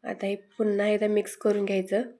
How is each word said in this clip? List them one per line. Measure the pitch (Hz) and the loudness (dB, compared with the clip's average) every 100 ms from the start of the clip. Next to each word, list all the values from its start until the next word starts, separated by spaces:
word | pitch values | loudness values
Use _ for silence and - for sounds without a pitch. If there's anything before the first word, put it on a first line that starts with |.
आता | - 196 196 | -10 -6 -4
हे | 202 - _ | -6 -8 _
पुन्हा | 214 202 208 | 0 2 2
एकदा | 208 214 | 2 2
मिक्स | 214 208 - | 0 -2 -2
करून | 214 208 202 | 0 2 2
घ्यायचं. | 196 190 196 247 - | 0 0 -2 -2 -10